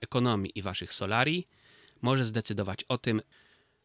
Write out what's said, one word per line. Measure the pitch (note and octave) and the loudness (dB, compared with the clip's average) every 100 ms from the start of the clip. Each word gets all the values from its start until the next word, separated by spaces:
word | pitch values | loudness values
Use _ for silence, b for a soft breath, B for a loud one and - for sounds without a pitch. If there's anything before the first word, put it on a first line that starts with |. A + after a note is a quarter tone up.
ekonomii | - C3 B2 G#2+ F#2+ G#2+ | -2 2 4 2 0 -4
i | |
waszych | F#2+ F#2 F2 | -6 -6 -6
Solari | - G2 A2 C#3 F3 - b b b b b | -6 0 2 2 0 -4 b b b b b
może | A#2+ C3+ | 2 2
zdecydować | A#2 A2 - G2+ G2+ F#2 - | 2 -2 -2 -2 -2 -4 -4
o | B2 | -2
tym, | B2 G#2+ - b b b b b | 0 0 -2 b b b b b